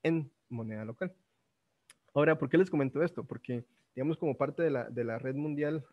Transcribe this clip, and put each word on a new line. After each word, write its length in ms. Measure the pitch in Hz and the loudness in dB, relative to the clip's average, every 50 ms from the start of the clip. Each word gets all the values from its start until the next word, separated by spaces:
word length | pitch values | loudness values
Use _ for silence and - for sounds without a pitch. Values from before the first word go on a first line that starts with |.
| - | -2
en 280 | 160 165 165 151 131 - _ _ - | 0 0 0 -2 -4 -10 _ _ -10
moneda 360 | 117 117 113 110 110 107 110 | -8 -6 -6 -6 -6 -6 -8
local. 300 | 107 113 - 185 185 185 _ _ _ _ _ _ _ _ _ _ _ _ _ _ - - _ _ _ - | -8 -8 -6 -6 -8 -8 _ _ _ _ _ _ _ _ _ _ _ _ _ _ -20 -20 _ _ _ 2
Ahora, 240 | 139 147 156 160 151 | 4 6 6 4 4
¿por 120 | 156 131 | 2 4
qué 100 | - 165 | 4 4
les 100 | 190 185 | 4 4
comento 320 | - 151 139 135 - 143 | 4 2 2 2 2 2
esto? 240 | 160 170 - - 110 | 0 0 0 -4 -10
Porque, 400 | - - 117 - - 127 120 117 _ _ _ _ _ - | -8 -10 -10 -8 -6 -6 -6 -6 _ _ _ _ _ -8
digamos, 220 | - 127 151 165 - | -4 -2 -2 -2 -2
como 200 | - 156 131 - | -2 -2 0 0
parte 240 | 143 139 151 - | -2 -2 0 0
de 80 | 170 160 | 0 0
la, 200 | 139 127 117 - | 0 0 -4 -4
de 140 | 120 123 117 | -4 -4 -4
la 140 | 113 113 113 | -4 -4 -4
red 160 | 123 131 131 | -4 -4 -4
mundial, 500 | 139 147 151 147 143 147 147 151 160 - - | -4 -4 -4 -2 -2 -2 -2 -2 -4 -6 -10